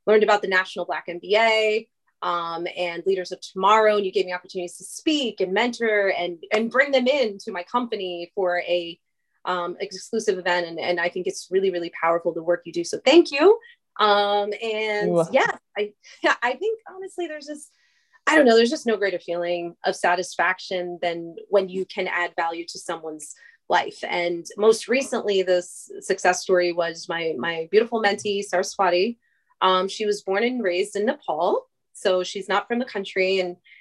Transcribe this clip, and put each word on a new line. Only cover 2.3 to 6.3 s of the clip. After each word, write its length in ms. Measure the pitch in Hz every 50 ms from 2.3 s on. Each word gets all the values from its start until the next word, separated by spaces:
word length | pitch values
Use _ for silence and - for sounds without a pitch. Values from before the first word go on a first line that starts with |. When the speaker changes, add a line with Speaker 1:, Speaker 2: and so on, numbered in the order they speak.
| 175 170 170 170 165 165 175 175 -
Speaker 1:
and 260 | - 180 175 170 170 160
Leaders 260 | 190 196 185 180 -
of 80 | 180 -
Tomorrow, 560 | - - - 185 190 196 214 220 220 214 208
and 80 | 208 202
you 80 | 190
gave 140 | 190 202 180
me 80 | 180 180
opportunities 420 | 180 - - - 190 175 175 -
to 80 | - 185
speak 560 | - - - - 320 311 294 269 226 196 -
and 140 | 190 180 185
mentor 540 | 202 240 247 233 - 233 220 214 208 202 196
and, 360 | - - 175 175